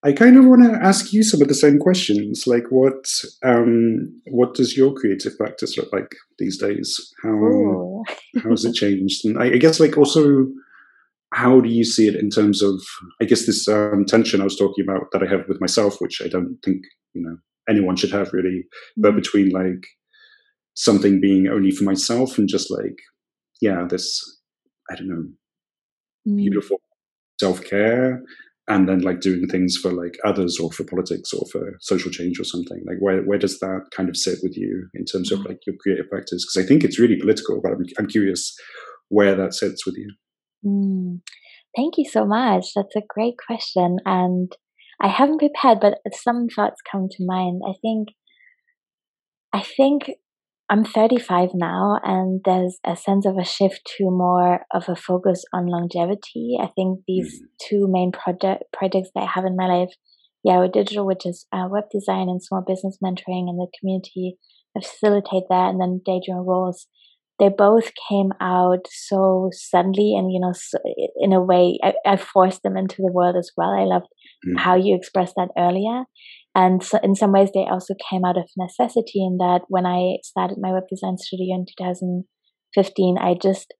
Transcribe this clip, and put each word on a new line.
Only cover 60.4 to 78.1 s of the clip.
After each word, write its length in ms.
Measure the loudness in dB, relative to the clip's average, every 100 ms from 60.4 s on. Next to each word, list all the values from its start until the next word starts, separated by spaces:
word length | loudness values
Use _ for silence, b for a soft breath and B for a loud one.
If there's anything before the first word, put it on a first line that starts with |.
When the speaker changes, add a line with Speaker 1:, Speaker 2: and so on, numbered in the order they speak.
Speaker 2:
Yarrow 260 | 2 2 2
Digital, 360 | 0 -2 -4 -4
which 200 | -4 -6
is, 200 | -10 -10
uh, 160 | -8 -6
web 140 | -6 -6
design 380 | -8 -4 -2 -2
and 120 | -6
small 200 | -6 -6 -4
business 320 | -4 -6 -6
mentoring 440 | -6 -6 -8 -6 -6
and 80 | -6
the 100 | -8 -8
community, 600 | -6 -6 -8 -10 -10 -10 _ _ _ -14
I 40 |
facilitate 640 | -12 -2 0 0 0 -4 0
that, 180 | 0 0
and 100 | 0
then 200 | -4 -4
Daydream 420 | -4 -6 -4 -8 -2
Rules, 400 | -2 -2 -6 -16 _ _ _ _ _
they 100 | 2
both 400 | 6 6 6 2 -10 -4
came 220 | 0 0 -2
out 460 | -2 2 2 2 -4
so 600 | -18 -4 0 2 2 -2
suddenly 600 | -6 -2 0 2 0 0 0
and, 160 | -2
you 80 | -2
know, 120 | -2
so, 260 | -4 -8 -8 -6 -6 -8 -2
in 160 | 2
a 100 | 2
way, 360 | 4 4 4 2
I, 120 | -2 0 0
I 100 | 0
forced 460 | 0 2 2 2
them 140 | -6 -4
into 200 | -6 -4
the 100 | -2
world 240 | 2 0 0
as 140 | -4 -4
well. 140 | -2
I 140 | 0
loved 220 | 0 0 -4 _ b b -8
Speaker 3:
Mm. 120 | -2
Speaker 2:
how 160 | 2 2
you 180 | 4
expressed 400 | 0 0 -4 -2 -4
that 120 | -4 0
earlier. 480 | 0 0 -2 -6 -8 b b b b
And 300 | 2 2 2
so 140 | 0 0
in 120 | 2
some 180 | 2 4
ways, 180 | 4 4
they 120 | 0
also 300 | -2 -4 -6 -12 -6